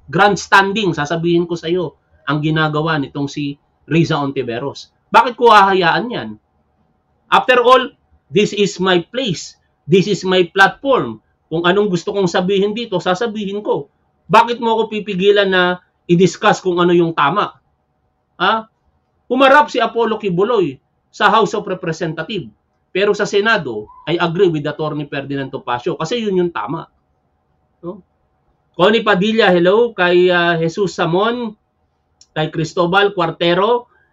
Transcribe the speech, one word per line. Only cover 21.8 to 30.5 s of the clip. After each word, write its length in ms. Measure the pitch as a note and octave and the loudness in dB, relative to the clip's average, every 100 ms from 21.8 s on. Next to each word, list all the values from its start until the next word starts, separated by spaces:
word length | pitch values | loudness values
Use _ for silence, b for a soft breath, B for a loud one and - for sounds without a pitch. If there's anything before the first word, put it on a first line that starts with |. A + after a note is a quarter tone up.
| E3+ D#3+ E3 D#3+ D#3+ G#3 A#2 - _ _ _ | -6 -6 -6 -6 -8 -8 -10 -16 _ _ _
Pero 240 | F3+ G#3 | -2 0
sa 160 | G#3 G#3 | 0 0
Senado, 640 | G3+ A3 A3 C3+ G#2+ G#2+ - - | 0 2 0 -2 -8 -12 -12 -6
I 80 | E3+ | -2
agree 320 | E3+ E3 F#3+ | -2 2 2
with 160 | D#3 D3 | 2 -4
Attorney 400 | D3 D3+ D3+ D3 | -6 -6 -6 -6
Ferdinand 480 | C#3+ C3+ C#3 C3+ | -8 -6 -6 -6
Topacio 400 | C3 A#2+ B2+ - | -8 -6 -4 -4
kasi 240 | D3+ D#3+ A#3+ | -6 -4 -4
yun 240 | G#3+ F#3 | -2 0
yung 80 | F3+ | 0
tama. 400 | E3+ G#2 E3 - _ _ _ _ _ _ _ _ _ E3+ | -4 -8 -10 -10 _ _ _ _ _ _ _ _ _ -16
No? 160 | F#3+ _ _ _ _ _ _ _ | -16 _ _ _ _ _ _ _
Connie 320 | - F#3 A3+ G#3+ | 0 2 2 0
Padilla, 480 | G3 G#3 A3 G#3 | 0 0 2 2
hello. 400 | F3+ F3 G#3 A#3+ | 4 4 4 2
Kay, 400 | A3 F3 F3+ F3+ | 0 2 4 4
ah, 240 | F3 E3+ | 2 0